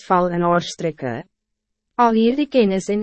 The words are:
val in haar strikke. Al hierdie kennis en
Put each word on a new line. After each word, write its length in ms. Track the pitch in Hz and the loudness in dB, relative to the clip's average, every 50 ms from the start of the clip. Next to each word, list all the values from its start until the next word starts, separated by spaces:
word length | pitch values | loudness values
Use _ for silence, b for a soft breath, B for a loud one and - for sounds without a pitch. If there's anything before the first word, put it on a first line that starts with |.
| - - | -2 0
val 220 | 190 180 180 180 | 0 0 0 0
in 140 | 175 175 175 175 | -2 -2 0 2
haar 160 | 175 175 170 | 2 0 0
strikke. 520 | - - - 165 165 151 - 135 127 117 127 - _ _ _ _ _ _ _ _ _ _ _ _ _ _ - | -4 -10 -6 -6 -6 -6 -6 -8 -8 -8 -8 -12 _ _ _ _ _ _ _ _ _ _ _ _ _ _ 0
Al 160 | 240 233 226 | 0 2 2
hierdie 300 | 220 226 233 254 285 294 277 - | 4 2 2 2 0 -2 0 2
kennis 320 | 262 220 196 190 190 - - 202 | 2 2 2 0 -2 -2 -2 -4
en 80 | 208 | -4